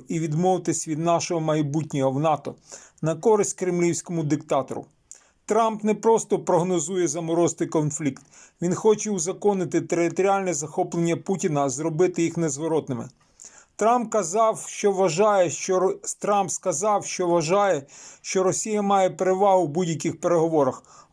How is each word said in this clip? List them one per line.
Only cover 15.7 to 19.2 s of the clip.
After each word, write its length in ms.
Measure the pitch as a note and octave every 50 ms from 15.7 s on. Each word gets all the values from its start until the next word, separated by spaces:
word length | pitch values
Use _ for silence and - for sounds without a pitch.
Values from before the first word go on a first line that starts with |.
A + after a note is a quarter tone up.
| F#3 F#3
Ро-, 400 | F3+ F#3+ - - - - - -
Трамп 320 | - G3 G#3 G3+ F#3+ -
сказав, 540 | - - - F#3+ D#3+ C3+ G3 G#3+ G#3 G3 D3+
що 220 | - - - F3+
вважає, 580 | F3 E3+ E3+ D3+ D#3 F#3 G3+ G3+ G3 F3 C#3+ C3+ - - - - - - -
що 220 | - - - F#3+ F#3
Росія 380 | F#3+ D#3+ - - A3 G#3+ G#3
має 280 | G3+ G3+ G3+ G3 F#3+ F#3
перевагу 560 | D3+ D#3